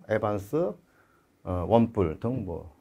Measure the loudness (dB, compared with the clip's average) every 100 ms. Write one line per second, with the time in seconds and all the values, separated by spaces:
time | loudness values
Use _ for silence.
0 | -2 0 0 -2 -2 -2 -2 -4 _ _
1 | _ _ _ _ -6 -4 4 4 4 2
2 | 0 0 -6 -6 -6 -8 -12 -20